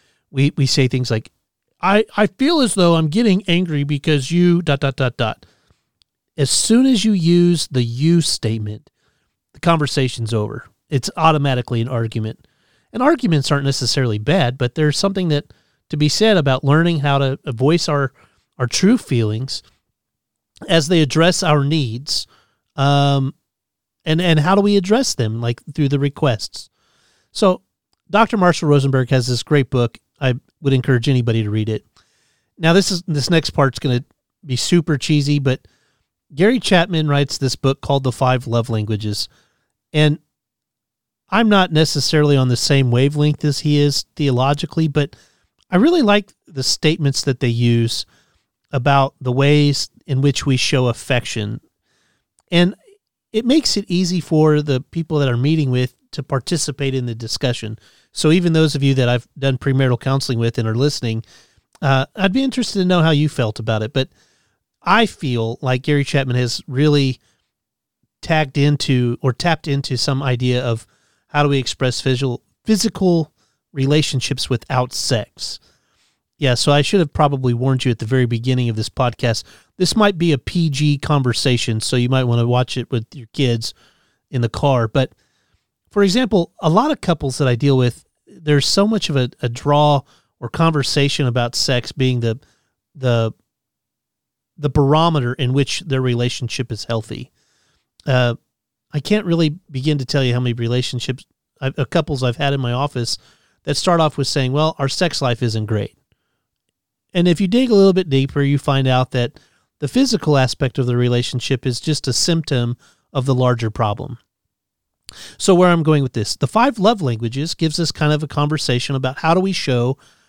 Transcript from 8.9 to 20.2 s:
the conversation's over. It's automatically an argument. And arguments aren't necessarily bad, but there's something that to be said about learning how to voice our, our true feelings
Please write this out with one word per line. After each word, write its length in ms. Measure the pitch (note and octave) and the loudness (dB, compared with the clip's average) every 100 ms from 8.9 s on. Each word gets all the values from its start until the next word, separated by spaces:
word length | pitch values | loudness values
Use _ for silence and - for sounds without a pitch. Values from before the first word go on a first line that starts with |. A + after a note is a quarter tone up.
| _ _ _ _ _ _ | _ _ _ _ _ _
the 80 | - | -6
conversation's 720 | F3 E3 C#3+ - C3 - A2+ | 0 0 0 -2 -2 -4 -4
over. 340 | A2 G#2+ - - _ - | -4 -4 -8 -16 _ -6
It's 200 | C#3 - - | -4 -4 0
automatically 640 | D#3+ D3+ C#3+ B2 - A#2 | 2 2 0 -2 -4 -4
an 80 | A2+ | -4
argument. 580 | A#2+ A2+ A2+ A2 - _ _ _ _ _ | -4 -4 -4 -8 -10 _ _ _ _ _
And 100 | A3 | -2
arguments 480 | C4+ E4 G#3 D#3 - | 0 2 0 0 0
aren't 140 | C#3+ | -2
necessarily 540 | C#3 C3+ B2 C#3+ B2 G#2+ | -2 -2 -2 -2 0 -2
bad, 400 | G#2+ F#3+ B2 C3 | 0 0 0 -2
but 180 | B2 - | -4 0
there's 220 | D3+ - | -2 0
something 320 | G3 F#3+ F3 | -2 -2 -2
that 240 | D3 - _ _ _ _ | -2 -4 _ _ _ _
to 60 | D3 | -2
be 140 | D3+ | 0
said 260 | - A3 F#3+ | 2 4 4
about 300 | C#3 C3 C#3 | 2 0 2
learning 340 | D3+ E3+ E3 | 4 4 0
how 200 | C#3+ C#3 | 0 0
to 200 | C3+ C#3 - | 0 -4 -6
voice 420 | A#2 C3+ F3 - | 0 2 2 0
our, 240 | C#3+ C3+ _ _ _ _ - | -2 -4 _ _ _ _ -6
our 100 | B2 | -4
true 300 | - G3 B3+ | 0 2 2
feelings 640 | - B2 G#2+ A2 C3 - - _ _ _ _ _ | 0 -2 -2 -4 -8 -10 -14 _ _ _ _ _